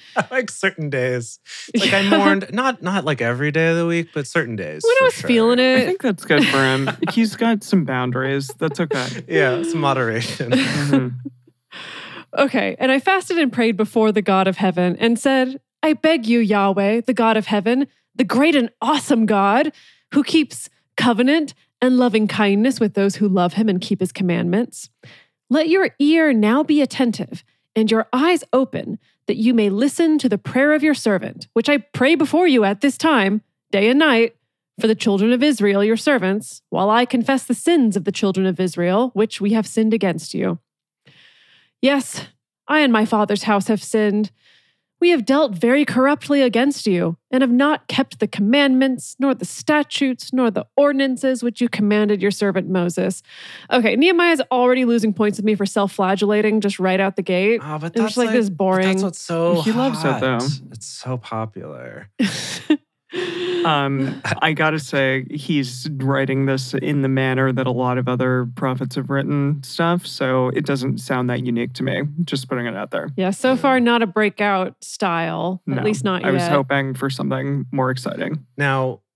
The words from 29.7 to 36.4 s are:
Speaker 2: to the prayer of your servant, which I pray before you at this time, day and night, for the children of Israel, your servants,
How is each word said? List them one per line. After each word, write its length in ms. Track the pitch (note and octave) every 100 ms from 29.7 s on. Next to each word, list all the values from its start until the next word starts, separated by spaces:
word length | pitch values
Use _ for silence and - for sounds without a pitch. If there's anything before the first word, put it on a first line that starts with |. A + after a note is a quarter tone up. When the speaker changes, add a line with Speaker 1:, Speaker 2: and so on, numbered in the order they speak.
| G3 C#4 - E4 D#4
Speaker 2:
to 100 | B3
the 100 | G3+
prayer 340 | - B3+ C#4+
of 100 | D4+
your 120 | D#4
servant, 540 | - A3+ F#3+ - - -
which 160 | - A#3+
I 100 | D4
pray 360 | - - B3+
before 320 | D#4+ D4 D#4 F4+
you 180 | B3+
at 160 | G3 G3+
this 160 | C#4 -
time, 460 | D#4+ C#4 G3 G#3 - _ _
day 180 | G3 G#3+
and 100 | C4+
night, 380 | D#4 A#3 A#3 _ _ _ _ -
for 60 | A3
the 80 |
children 380 | A3 - G3 G#3+
of 100 | B3
Israel, 420 | D4 C4 G3+ G3
your 120 | G#3 A3+
servants, 640 | - C4+ F#3 G3+